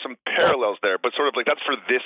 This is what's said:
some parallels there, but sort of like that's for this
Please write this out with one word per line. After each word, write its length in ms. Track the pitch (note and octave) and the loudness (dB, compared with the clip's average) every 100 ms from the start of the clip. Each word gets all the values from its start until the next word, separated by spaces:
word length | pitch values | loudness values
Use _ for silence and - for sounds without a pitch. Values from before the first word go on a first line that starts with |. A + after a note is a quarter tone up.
some 140 | C3+ B2 - | -10 -10 -4
parallels 520 | - E3+ C#3+ A2 G2 | 2 2 4 0 0
there, 160 | G#2 F#2+ | 0 0
but 140 | A#2+ | -2
sort 140 | - D3 | 0 0
of 60 | B2 | 0
like 100 | B2 | 0
that's 160 | D3 - | 0 -2
for 100 | B2+ A#2 | -4 0
this 140 | B2 | -2